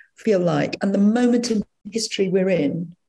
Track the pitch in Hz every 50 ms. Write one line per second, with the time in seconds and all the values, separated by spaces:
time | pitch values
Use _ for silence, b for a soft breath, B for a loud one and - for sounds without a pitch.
0 | B B B - - 226 202 185 180 175 156 143 143 - - - - 196 196 202
1 | 202 208 220 247 247 240 247 233 233 - 226 202 - - _ _ _ 208 190 226
2 | - - - - 196 185 175 196 185 190 185 - - - - 170 180 - - -
3 | _